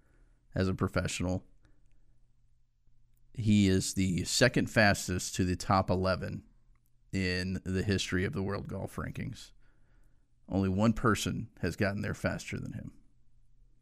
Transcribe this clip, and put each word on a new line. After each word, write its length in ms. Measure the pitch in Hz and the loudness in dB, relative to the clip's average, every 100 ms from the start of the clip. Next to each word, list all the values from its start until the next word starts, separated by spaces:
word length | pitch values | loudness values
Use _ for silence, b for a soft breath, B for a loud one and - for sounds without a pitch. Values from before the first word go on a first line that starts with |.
| _ _ _ _ _ | _ _ _ _ _
as 140 | 92 92 | 0 0
a 60 | |
professional. 720 | 92 95 - 78 - 90 92 - - _ - - - - - _ _ _ _ _ _ _ - _ _ - | 0 0 0 -2 -4 -2 -4 -6 -20 _ -20 -20 -20 -20 -20 _ _ _ _ _ _ _ -20 _ _ -18
He 340 | - 107 104 95 | -2 4 6 6
is 260 | 95 - | 4 0
the 300 | - 95 82 | -2 0 0
second 460 | - - 123 - - | 0 4 4 4 0
fastest 640 | 117 104 95 - 90 - - | 4 4 4 -2 -4 -4 -2
to 80 | 92 | -2
the 100 | 92 | 0
top 340 | - 95 98 | 2 2 2
eleven 540 | 92 92 90 98 - - _ _ _ _ _ - | 0 0 -2 -4 -10 -14 _ _ _ _ _ -6
in 480 | 95 92 90 92 90 | -2 0 0 -2 -4
the 200 | - 92 | -2 0
history 420 | 104 92 - 92 98 | 2 0 2 -2 0
of 80 | |
the 100 | - | -2
world 240 | 98 101 - | -4 -6 -6
golf 280 | 95 95 - | -8 -8 -8
rankings. 540 | - - 113 - - - - _ _ - - _ _ _ - | -8 -8 -10 -10 -18 -20 -20 _ _ -20 -20 _ _ _ -4
Only 200 | 95 95 | 0 0
one 240 | 92 113 | 2 2
person 540 | 110 117 98 92 - 113 - | 2 2 2 -2 -6 -8 -6
has 140 | 90 82 | -4 -2
gotten 260 | 98 101 | -2 -2
there 120 | 101 | -6
faster 440 | - 92 - - - | -4 -4 -6 -8 -10
than 140 | - | -10
him. 180 | - - - - _ - - - - - _ | -12 -14 -18 -20 _ -20 -20 -20 -20 -20 _